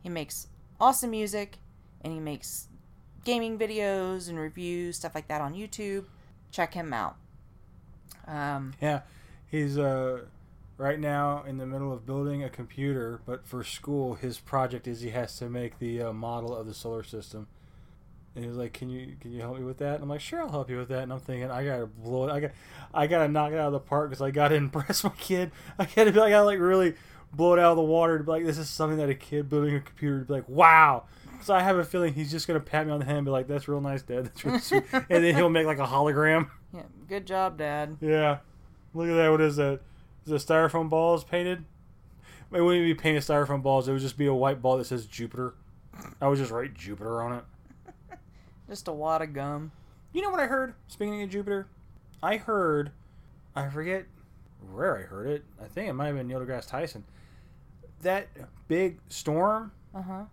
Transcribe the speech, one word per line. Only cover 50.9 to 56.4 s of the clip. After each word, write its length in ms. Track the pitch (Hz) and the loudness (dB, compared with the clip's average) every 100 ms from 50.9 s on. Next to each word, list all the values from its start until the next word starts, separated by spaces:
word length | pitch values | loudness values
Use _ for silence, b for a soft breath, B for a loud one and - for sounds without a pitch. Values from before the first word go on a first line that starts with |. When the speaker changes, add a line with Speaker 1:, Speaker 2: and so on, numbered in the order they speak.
| - 208 208 | -8 -6 -6
Speaker 2:
of 80 | 196 | -6
Jupiter, 380 | 202 202 202 196 - - - - - | -6 -4 -4 -6 -18 -20 -20 -20 -6
I 140 | 165 214 | -2 -2
heard, 540 | 220 208 170 147 147 - b b b b - - | -2 0 2 2 -2 -10 b b b b -12 -6
I 100 | 139 | -6
forget 340 | 143 165 190 180 - - - - - 98 | -6 -4 -6 -6 -20 -20 -20 -20 -20 -16
where 280 | 95 180 117 | -2 -2 -2
I 40 | |
heard 220 | 92 98 123 | -6 -8 -6
it. 180 | 147 - - | -6 -8 -20
I 60 | 107 | -14
think 200 | 170 208 | -10 -8
it 60 | |
might 140 | 131 147 | -4 -4
have 80 | 139 | -4
been 120 | 123 | -6
Neil 120 | 131 | -8